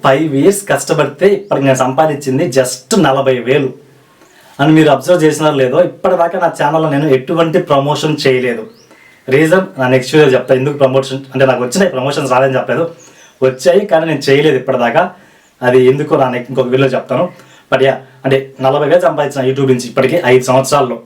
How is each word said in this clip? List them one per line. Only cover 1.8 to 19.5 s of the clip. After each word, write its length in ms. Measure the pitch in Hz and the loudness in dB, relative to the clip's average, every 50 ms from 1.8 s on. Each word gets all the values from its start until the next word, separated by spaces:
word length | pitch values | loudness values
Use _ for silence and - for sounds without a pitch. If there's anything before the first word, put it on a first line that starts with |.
| 131 | 0
సంపాదించింది 580 | 127 131 156 160 156 147 139 - 135 131 135 165 - 123 131 | -2 0 0 0 0 0 -4 -4 -4 -2 -2 -2 0 0 0
just 340 | 131 123 - - - _ - 202 165 139 | 0 0 -4 -12 -8 _ 0 2 2 2
నలభై 280 | 135 139 131 131 131 123 113 120 | 2 0 0 0 0 -2 0 0
వేలు. 200 | 135 147 135 127 - - - - _ _ _ _ _ _ _ _ _ _ _ - - - | 0 0 0 -2 -6 -10 -20 -20 _ _ _ _ _ _ _ _ _ _ _ -20 -6 -2
And 80 | 190 165 156 156 | 2 4 4 4
మీరు 120 | 156 147 139 | 6 4 2
అబ్జర్వ్ 280 | 127 127 165 180 170 156 | 0 2 0 2 4 4
చేసినారో 300 | 156 147 147 156 151 147 135 131 | 2 0 2 -2 0 0 0 0
లేదో, 160 | 123 123 160 180 - | 0 2 2 0 0
ఇప్పటిదాకా 480 | - - _ 190 180 170 170 170 - 190 170 | -2 -4 _ -2 0 0 0 -2 -2 -2 -2
నా 40 | 165 - - | -4 -2 -2
ఛానల్లో 300 | 156 143 151 160 156 156 143 | -4 -2 0 0 -2 0 -2
నేను 140 | 139 156 156 135 127 | -2 0 2 0 0
ఎటువంటి 420 | 131 - 175 160 165 165 151 - - - | 0 -2 -2 0 0 0 0 -2 0 0
ప్రమోషన్ 440 | 147 139 135 143 147 139 - 156 147 139 - | 0 0 0 0 -4 -2 -2 -4 -4 0 0
చేయలేదు. 400 | 139 131 127 123 123 117 113 107 - - _ _ _ - _ _ _ _ _ _ - 127 | 0 0 0 0 -2 -4 -6 -10 -14 -18 _ _ _ -20 _ _ _ _ _ _ -2 0
రీజన్ 300 | 147 160 160 175 190 185 - - - | 2 2 4 2 2 0 -2 -6 -4
నా 80 | 131 127 131 | -2 0 0
నెక్స్ట్ 200 | 131 127 - - | 0 0 0 2
వీడియో 140 | 156 151 135 127 | 4 4 4 4
చెప్తా, 200 | 127 - - 135 127 | 0 2 0 0 0
ఎందుకు 160 | 131 147 143 139 139 | 0 -2 -2 0 0
ప్రమోషన్ 360 | 131 131 135 131 - 131 135 135 - - | 2 2 0 -2 -2 -6 -10 -10 -8 -4
అంటే 120 | 131 139 131 | -2 0 0
నాకు 120 | 127 123 123 | 0 -2 -2
వచ్చినాయి, 260 | 120 - - 196 - - | -4 -2 0 0 0 0
ప్రమోషన్స్ 360 | 131 131 143 143 160 143 135 - | -2 -4 -4 -4 -4 -4 -2 0
రాలేదని 220 | 127 135 135 131 127 | 0 0 0 0 -2
చెప్పలేదు, 260 | 120 - 120 147 165 165 - - - - _ - - - _ _ 131 131 | -4 -2 -2 -4 -4 -6 -6 -14 -20 -20 _ -20 -20 -20 _ _ -2 -2
వచ్చాయి 340 | 127 - - 180 170 196 208 - | -2 0 0 2 2 2 0 0
కానీ 140 | 175 160 160 165 | -2 -2 0 0
నేను 100 | 151 135 - 139 | -4 -4 0 0
చేయలేదు 280 | 135 143 151 156 139 127 | 2 2 2 2 0 0
ఇప్పటిదాకా. 420 | 123 - 123 123 120 120 117 151 185 190 - - - _ _ _ _ _ _ _ 127 123 | -2 -2 -4 -2 -2 0 0 0 -2 -2 -6 -14 -20 _ _ _ _ _ _ _ -2 2
అది 120 | 123 131 127 127 | 4 4 4 4
ఎందుకో 240 | 135 147 147 147 156 143 135 | 2 0 0 -2 0 0 0
నా 60 | 127 123 | 0 -2
నెక్స్ట్ 180 | 123 120 - | -6 -8 -6
ఇంకొక 180 | 135 135 131 123 123 | -4 -4 -2 0 0
వీడియోలో 200 | 135 139 135 127 - | 0 0 0 -2 -4
చెప్తాను. 280 | - - 131 - 175 180 - - - _ - - _ _ | -6 -4 -4 -4 -4 -4 -6 -14 -20 _ -20 -20 _ _
But 100 | - 127 131 135 | -2 0 2 0
యా, 80 | - - - - _ _ _ | 0 -2 -8 -20 _ _ _
అంటే 120 | 135 135 135 - - - - 135 | 0 0 0 -2 -4 -12 -4 -2
నలభై 220 | 135 139 147 147 143 | 0 0 0 0 2
వేలు 120 | 160 175 - 170 | 2 2 2 0
సంపాదించిన 360 | 151 147 143 139 139 143 131 | -2 0 -4 -4 -4 -4 -2
YouTube 220 | 131 | -2